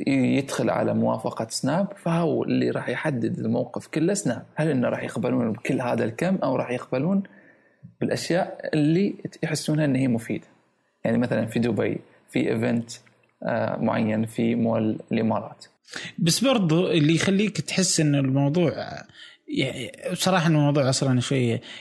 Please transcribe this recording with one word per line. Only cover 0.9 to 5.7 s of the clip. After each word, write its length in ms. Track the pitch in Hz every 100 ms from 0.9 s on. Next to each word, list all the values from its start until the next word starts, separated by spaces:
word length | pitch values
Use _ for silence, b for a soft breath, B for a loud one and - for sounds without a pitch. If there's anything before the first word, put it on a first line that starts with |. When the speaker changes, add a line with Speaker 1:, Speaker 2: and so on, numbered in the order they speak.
Speaker 1:
موافقة 540 | 110 117 117 123 - 113
سناب، 380 | - 131 165 196 -
فهو 460 | 170 165 165 120
اللي 260 | - 127 123
راح 200 | 131 -
يحدد 500 | 123 156 127 110 -
الموقف 480 | 110 123 131 - -
كله 260 | 160 170
سناب. 320 | 196 - 113 - -
هل 120 | 156
إنه 200 | 131 117
راح 140 | -
يقبلون 480 | 123 131 123 127 113
بكل 300 | 104 -